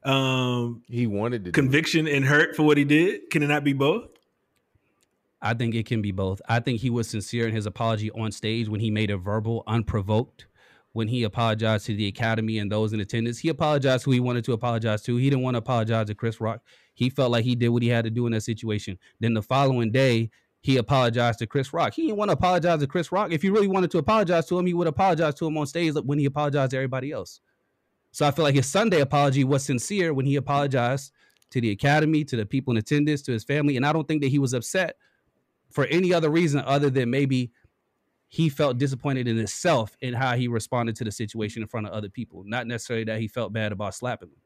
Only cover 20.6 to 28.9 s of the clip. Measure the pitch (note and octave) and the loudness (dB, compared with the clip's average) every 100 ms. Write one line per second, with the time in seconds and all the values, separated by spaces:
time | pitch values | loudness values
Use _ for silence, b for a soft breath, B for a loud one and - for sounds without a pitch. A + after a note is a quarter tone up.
20.6 | - C3 A2 C#3 B2 A#2+ A#2+ A2+ A2+ C#3+ | 0 0 2 2 2 2 0 0 -2 -4
21.6 | C3+ E3 C3+ - E4 G#3 G#3 D#3 F3+ F3+ | -4 -2 -2 0 -2 0 0 2 2 2
22.6 | E3 E3 C#3 C#3 B2+ F3+ G#3 D#3+ F#3+ G#3 | 2 0 0 -2 -2 -2 -2 0 2 2
23.6 | G3+ F#3+ F3+ F3 D#3 A3 F#3 E3+ D#3+ F3+ | 2 2 0 0 2 2 4 2 0 0
24.6 | F3+ F3 F3 C#3+ F#3+ D#3+ D#3+ D3 E3 D#3 | 0 0 0 2 2 4 0 0 -4 -2
25.6 | C#3+ - E3+ D3+ C3+ D3 C#3 C#3+ D3 C#3+ | -4 -2 0 0 -2 0 0 0 0 0
26.6 | C3+ C3 C3 C3 C3 C#3+ F2+ - _ _ | 0 0 -4 -4 -6 -8 -12 -16 _ _
27.6 | _ _ _ _ _ - D3 C3+ C#3+ C3+ | _ _ _ _ _ 0 0 2 2 2
28.6 | B2 F#3+ A3+ | 2 2 2